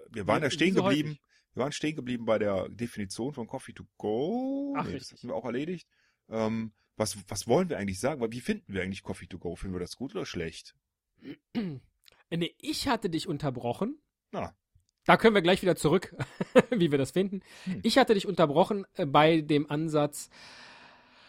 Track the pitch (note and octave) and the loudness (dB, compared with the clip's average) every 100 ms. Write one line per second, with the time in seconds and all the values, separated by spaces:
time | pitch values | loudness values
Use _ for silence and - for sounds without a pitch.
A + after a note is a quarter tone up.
0 | - A2 G2 A#2+ D3 D#3+ - A2+ F#2+ C#3+ | -14 -6 0 0 0 2 2 2 2 2
1 | D3+ D3 _ _ _ - C3+ - D3+ D3+ | -2 -8 _ _ _ -6 -4 -4 -6 -4
2 | B2 A#2+ A2+ G#2+ G#2 F#2+ F#2 F#2+ A#2 - | -6 -4 0 2 2 0 -4 -8 -10 -8
3 | G2 - B2+ C#3+ A2 C3+ - A#2 F#2+ - | -8 -6 -6 -8 -10 -12 -14 -18 -20 -8
4 | G#2 A2 D#3+ A#3+ C4 C#4 C#4+ C4+ C3+ C3+ | -4 -2 -2 -2 -4 -4 -6 -4 -6 -8
5 | - - A#2+ - B2 A#2+ D#3 F3+ - _ | -12 -14 -8 -6 -4 -6 -6 -8 -12 _
6 | _ _ - A2 A2 A2+ A2 - _ - | _ _ -8 -2 -2 -2 -6 -12 _ -4
7 | G#2+ G2+ - A2 - C#3 F#3 G2 G2+ F#2+ | -4 -6 -12 -6 2 2 2 -2 -4 -2
8 | B2+ D3+ A2+ B2 - A3 - F#2+ F#2 G2 | -2 -2 -4 -4 -6 -6 -6 -6 -4 -6
9 | - G2 F#2 F2 F2 E2+ G2+ F2+ F2 - | -10 -12 -12 -10 -8 -8 -8 -6 -8 -10
10 | C3+ F#3+ D3 F2+ D#2+ - - _ _ _ | -8 -8 -8 -6 -8 -10 -18 _ _ _
11 | _ _ - - _ A#3+ F#3+ C3+ _ _ | _ _ -18 -18 _ -6 -6 -8 _ _
12 | _ _ - E3 E3+ - B3+ D4+ C4+ A#3 | _ _ -8 -4 -4 -6 -8 -4 -2 -2
13 | G3 D#3+ - D3 D3+ B2 A#2+ - G#3 D#4 | -2 -4 -4 -4 -4 -4 -4 -2 -4 -6
14 | _ _ _ F#3+ F2+ - _ _ _ _ | _ _ _ -8 -8 -10 _ _ _ _
15 | - F3 A3+ G3+ E3 F#3+ F#3 D#3+ D3+ F#3 | 4 6 6 6 4 4 2 2 2 2
16 | - - - - - B3+ - A#3+ E3+ C#3 | 0 -10 -8 -6 4 6 6 4 2 2
17 | C3 F3+ G3 F#3+ - - - F#3 A3+ C4+ | 0 0 -2 -4 -12 -14 -8 -4 2 6
18 | A#3+ G3+ - F3+ D#3+ C#3+ F#3+ G3+ F#3+ - | 6 4 2 2 4 6 4 0 -6 -6
19 | D#3+ D3 D#3 E3 D3+ D3 D3 D3 D#3+ D3+ | 4 6 8 6 4 0 2 -2 0 0
20 | D3 - - - - - - - - - | 0 -4 -16 -20 -20 -20 -20 -20 -20 -20
21 | _ _ | _ _